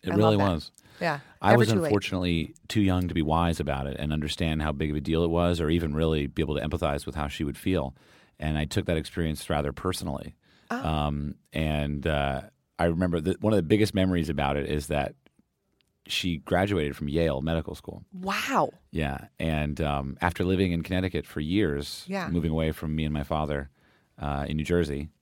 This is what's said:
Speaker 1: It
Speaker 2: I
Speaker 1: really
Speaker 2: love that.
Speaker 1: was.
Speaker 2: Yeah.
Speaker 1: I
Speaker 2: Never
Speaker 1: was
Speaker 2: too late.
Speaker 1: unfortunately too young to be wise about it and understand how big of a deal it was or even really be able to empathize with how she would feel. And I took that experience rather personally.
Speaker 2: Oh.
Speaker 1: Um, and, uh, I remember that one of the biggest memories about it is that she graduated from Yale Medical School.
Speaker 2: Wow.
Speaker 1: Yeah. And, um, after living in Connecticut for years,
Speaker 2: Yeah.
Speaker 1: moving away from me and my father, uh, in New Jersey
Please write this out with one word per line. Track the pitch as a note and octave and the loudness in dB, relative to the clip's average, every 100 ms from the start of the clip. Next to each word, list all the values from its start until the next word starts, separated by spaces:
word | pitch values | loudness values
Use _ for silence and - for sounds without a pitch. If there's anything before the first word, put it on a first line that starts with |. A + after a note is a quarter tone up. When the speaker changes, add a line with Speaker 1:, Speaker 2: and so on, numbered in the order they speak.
Speaker 1:
It | F2+ | 0
Speaker 2:
I | |
Speaker 1:
really | F#2+ G#2+ G#2 | 4 6 6
Speaker 2:
love | G2 | 4
that. | |
Speaker 1:
was. | E2 - _ - - | 2 -4 _ -20 -6
Speaker 2:
Yeah. | E3+ C#3+ - - | -4 -4 -8 -4
Speaker 1:
I | G2 | 4
Speaker 2:
Never | A#2 | 6
Speaker 1:
was | A2 | 6
Speaker 2:
too | |
late. | G#2+ | 4
Speaker 1:
unfortunately | - G#2 - F#2 F2+ E2+ D#2 - - | 4 2 0 -2 2 0 0 -8 -4
too | A2 | 2
young | G2 F#2 F2+ | 4 4 2
to | |
be | E2 | 0
wise | D2+ D#2+ E2+ E2 | 2 4 2 0
about | C#2+ C#2 C2+ | -2 -2 -4
it | C2+ | -4
and | D2+ | -2
understand | D2+ D2+ - E2 D#2 | -2 -2 -2 0 0
how | D2+ | -2
big | C#2+ D#2 | -2 -2
of | D2+ | -2
a | |
deal | D2 D#2+ | 0 2
it | E2+ | 2
was | E2 F2 F2 | 4 2 2
or | D#2 | 2
even | E2+ E2+ | 2 2
really | D2 D#2+ D#2 C#2+ | 0 2 2 -2
be | - | -2
able | D2 D2 | -2 -2
to | D#2 | -2
empathize | D#2+ D#2 C#2+ | -2 -2 -2
with | - | -6
how | D2 D2 | -6 -6
she | - | -4
would | D2 C2+ | -6 -4
feel. | - F#2 C2+ - _ - _ _ | -2 0 -2 -10 _ -20 _ _
And | D2+ D2+ | -4 -2
I | |
took | D2+ - F2+ | -2 -2 -2
that | E2 | -2
experience | D2+ - E2 D2+ - | -2 -4 -2 -4 -2
rather | D#2 C#2+ | -2 -2
personally. | C#2 F#2 F#2 F2 C2+ - - _ _ _ | -2 -4 -4 -6 -8 -10 -18 _ _ _
Speaker 2:
Oh. | A#3 - | -6 -2
Speaker 1:
Um, | D#2 D2+ D2 D2 - _ | 0 0 -2 -6 -10 _
and, | - D#2 D2+ D2 D2 D2 | -4 -2 0 -2 -2 0
uh, | D2 C#2 C2+ G#2 _ _ - | 0 0 -2 -8 _ _ 0
I | |
remember | F2 E2 F2+ E2+ | 0 2 0 0
that | D#2+ - | -2 0
one | G#2+ | 2
of | G#2+ | 2
the | |
biggest | D#2+ G#2+ G#2+ | 4 4 4
memories | G2+ F#2+ F2+ D#2 | 2 2 2 0
about | C#2+ C#2+ C#2+ | 0 0 0
it | C#2 | 0
is | D2+ D2 | -2 0
that | D2 C#2 - _ _ _ _ _ _ _ _ - | -2 -2 -6 _ _ _ _ _ _ _ _ -6
she | - F#2 E2 | -4 -2 -4
graduated | - F2+ G2 G2 D2 C#2 | 2 2 4 2 0 -2
from | D2 | -2
Yale | D2 E2 C2+ | 2 2 0
Medical | D2+ E2 D2+ | 0 -2 -2
School. | - - - - | -10 -12 -16 -16
Speaker 2:
Wow. | F#3 F#3 G3 - C4 D3+ - _ | -10 -4 -4 0 0 0 -2 _
Speaker 1:
Yeah. | D#2+ D2+ C#2 - _ | -4 -2 -4 -10 _
And, | E2 D#2 D2+ C#2+ | -2 0 0 -2
um, | D2+ C#2+ C#2 C2+ | 0 0 -4 -2
after | F2 E2+ | -2 0
living | F2+ F#2 F#2+ | 0 2 2
in | E2+ | 0
Connecticut | D#2+ F#2 F#2 D#2+ - | 0 -2 0 -2 -6
for | - | -6
years, | D#2 F#2 F#2+ C#2+ D2 - - | 0 2 2 0 -6 -12 -8
Speaker 2:
Yeah. | G3 E3+ | -6 -2
Speaker 1:
moving | F2 D#2+ | 0 0
away | D#2+ D#2+ | 0 0
from | D#2 D#2 D#2 | -2 -4 -2
me | |
and | D#2 | -2
my | D2+ | -2
father, | C#2+ D#2 D2+ D2 C#2+ _ _ _ _ - | -2 -2 -2 -4 -6 _ _ _ _ -10
uh, | D2 C#2+ C#2+ | -6 -4 -2
in | D2+ | -4
New | |
Jersey | D2+ F2 D#2 C#2+ D2+ _ | 0 2 2 -4 -8 _